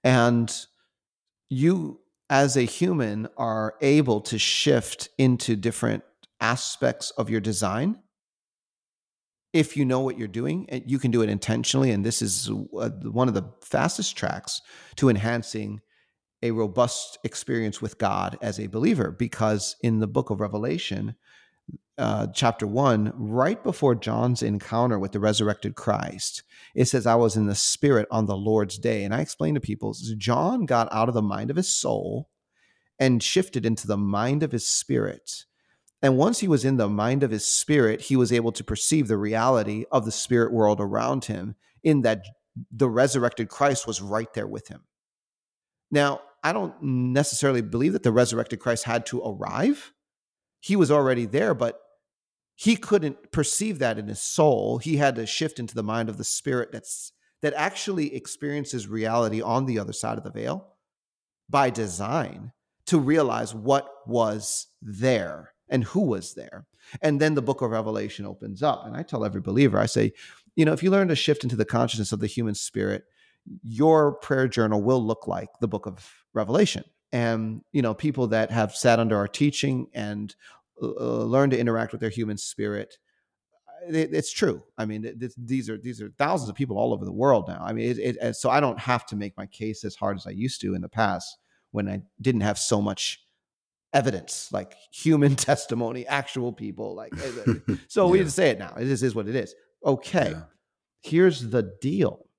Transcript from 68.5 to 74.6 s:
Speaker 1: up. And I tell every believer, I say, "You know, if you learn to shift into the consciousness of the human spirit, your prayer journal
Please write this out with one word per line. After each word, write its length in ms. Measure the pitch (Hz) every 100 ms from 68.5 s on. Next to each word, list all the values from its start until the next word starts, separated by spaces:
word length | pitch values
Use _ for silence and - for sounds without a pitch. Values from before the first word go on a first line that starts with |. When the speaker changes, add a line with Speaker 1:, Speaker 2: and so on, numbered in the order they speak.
| 95
Speaker 1:
up. 220 | 131 117 110
And 80 |
I 80 | 123
tell 220 | 170 123
every 160 | 107 95
believer, 380 | 95 107 135 101
I 80 | 113
say, 260 | 120 110 - - - _
"You 100 | -
know, 80 | 156
if 100 | 156
you 80 | 180
learn 180 | 196 185
to 80 | 151
shift 260 | - 147
into 140 | 127 113
the 80 |
consciousness 480 | 107 117 120 113 104
of 80 | 107
the 60 | 107
human 280 | - 110
spirit, 500 | 104 - - 98 101 _ _ _ _ - -
your 500 | 113 113 156 160 147
prayer 340 | 143 - 135 131
journal 340 | 120